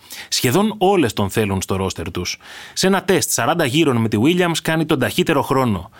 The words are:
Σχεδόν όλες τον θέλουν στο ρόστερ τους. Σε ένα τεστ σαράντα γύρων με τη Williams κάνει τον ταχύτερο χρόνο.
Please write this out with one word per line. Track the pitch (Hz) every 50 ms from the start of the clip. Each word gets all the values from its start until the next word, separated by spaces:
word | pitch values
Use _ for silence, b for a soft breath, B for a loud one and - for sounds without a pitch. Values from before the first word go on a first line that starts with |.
| B B B B B
Σχεδόν | B - - - 123 123 185 208 220 208
όλες | - 180 190 202 180 139 107 -
τον | - 104 92
θέλουν | - 117 107 98 95 95
στο | - - 101
ρόστερ | 95 95 92 - - 87 90
τους. | - 90 90 - - B B B B B B B B
Σε | - 170
ένα | 190 196 180 -
τεστ | - 190 147 - -
σαράντα | - - 117 131 170 170 160
γύρων | 123 120 160 165 147 123
με | 117 113
τη | 110 110 104 113
Williams | 160 180 180 180 175 156 -
κάνει | - 165 160 160 156
τον | - 160 131
ταχύτερο | 123 107 - - 180 - 156 139
χρόνο. | 117 - 139 135 131 117 101 85 85 - B